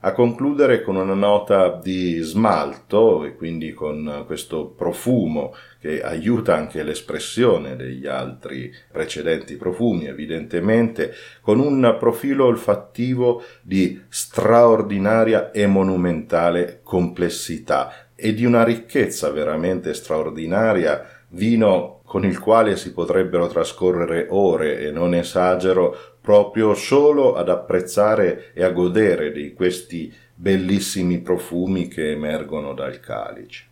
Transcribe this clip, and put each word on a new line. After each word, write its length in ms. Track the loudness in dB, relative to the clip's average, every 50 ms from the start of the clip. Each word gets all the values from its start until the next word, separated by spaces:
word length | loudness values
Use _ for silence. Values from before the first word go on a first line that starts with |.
| -2
A 100 | -2 2
concludere 680 | 2 2 2 2 0 -2 -2 2 2 4 4 4 2
con 140 | 0 -2 -2
una 180 | -2 -2 -2 0
nota 680 | 0 2 2 2 2 2 2 4 4 4 2 2 -2
di 380 | -6 -6 -4 -2 -2 -2 -2 -4
smalto 1000 | -6 -4 -2 0 2 2 2 0 -2 -4 -8 -12 _ _ 2 4 4 4 4 2 -2
e 120 | -8 -12
quindi 360 | -10 -10 -8 -8 -8 -8 -10
con 520 | -10 -8 -8 -8 -8 -8 -8 -8 -10 -10 -10
questo 400 | -10 -10 -10 -10 -8 -8 -8 -8
profumo 880 | -8 -10 -6 -6 -4 -4 -4 -2 0 0 2 0 0 -2 -4 -6 -6 -10 -16 -20 -20 -20 _
che 220 | _ -8 -8 -6
aiuta 540 | -6 -6 -8 -4 -2 -2 -2 0 2 2 0
anche 260 | 0 0 -4 -8 -8
l'espressione 960 | -6 -6 -8 -8 -8 -10 -10 -10 -8 -8 -2 0 2 2 2 2 -2 -6 -12
degli 320 | -12 -10 -12 -12 -10 -8 -8
altri 680 | -8 -6 -8 -10 -12 -14 -16 -14 -12 -12 -12 -14 -16 -20 _ _
precedenti 680 | _ -8 -8 -8 -8 -6 -2 -2 -2 -2 -4 -10 -14 -6
profumi, 500 | -6 -6 -4 0 0 0 0 0 -4 -8
evidentemente, 1040 | -10 -10 -10 -8 -8 -8 -8 -6 -6 -2 0 2 2 2 2 0 -2 -4 -6 -6 -6 -14 -20 -20 -20 -8
con 180 | _ 2 2 4
un 380 | 4 2 2 4 4 4 2 4
profilo 460 | 2 0 0 0 -2 -2 2 4 4
olfattivo 1000 | 4 4 2 0 -2 -2 -2 -2 -14 _ -6 -4 -2 0 0 2 2 0 0 -4 -18 -20 _
di 400 | _ -2 0 2 2 0 -2 -6 -18 _
straordinaria 1400 | -10 -10 -10 -6 -4 -4 0 4 6 6 8 8 6 4 2 -2 -2 -2 0 2 4 4 4 4 2 0 0 -2
e 160 | -2 0 2 4
monumentale 1120 | 4 4 2 2 0 0 0 0 -2 -2 -4 -2 0 2 2 2 2 0 -2 -4 -6 -16
complessità 1300 | _ -4 -2 0 0 0 -2 -2 -4 -4 -4 -6 -10 -10 -10 -10 -4 -2 -2 -2 -2 -4 -10 -20 -20 _ _
e 180 | -6 -4 -2 -2
di 100 | 0 2
una 200 | 4 4 4 4
ricchezza 640 | 4 2 -2 -6 -4 0 0 0 0 -2 -4 -4 -4
veramente 640 | -2 -2 -2 -2 -2 -2 -2 -2 -2 -2 -4 -6 -8
straordinaria, 1300 | -8 -6 -4 -4 -4 -4 -4 -6 -8 -6 -2 -2 0 2 2 2 2 2 0 -2 -2 -6 -14 -20 -20 _ _ -8
vino 680 | -4 0 2 2 4 4 4 4 2 0 -6 -14 -20 _
con 200 | _ -4 0 0
il 140 | 0 -2 -2
quale 360 | 2 4 6 6 6 4 2
si 160 | -2 -4 -10
potrebbero 560 | -6 -6 -2 0 2 0 0 2 0 0 0 0
trascorrere 760 | 0 -2 -2 -2 -4 0 0 2 2 2 0 -2 -2 -4 -4 -2
ore, 480 | 0 2 2 2 2 2 0 -2 -2 -4
e 120 | -6 -6
non 220 | -4 -2 -2 0 0
esagero, 800 | 0 -2 -2 0 0 2 2 2 2 2 2 2 4 2 0 0 -4 -16 -20 _ _
proprio 540 | _ 4 6 6 6 4 0 0 2 2 2
solo 600 | 0 0 2 4 6 6 6 6 6 4 2 2
ad 140 | 2 0 0
apprezzare 1000 | 0 -2 0 -2 -2 -2 -2 -2 0 2 4 4 4 4 2 0 0 -2 -10 -18 _
e 100 | 0 0
a 60 | 0
godere 640 | 2 2 0 2 4 4 4 4 2 2 -2 -4
di 220 | -6 -8 -10 -12 -6
questi 600 | -2 0 0 0 -2 -10 -12 -10 -10 -10 -10 -14 -20 _ _ _
bellissimi 840 | -8 -2 0 0 0 2 0 0 0 -2 -4 -4 -2 0 0 0 -2
profumi 680 | 0 -2 -2 -2 -2 -6 -4 -4 -2 -2 -2 -2 -4 -6
che 240 | -6 -6 -4 -4
emergono 600 | -4 -4 -6 -6 -6 -6 -6 -8 -8 -8 -8 -8 -10
dal 260 | -8 -10 -10 -10 -14
calice. 680 | -12 -10 -10 -10 -10 -10 -14 -16 -20 -20 -20 -20 -20 _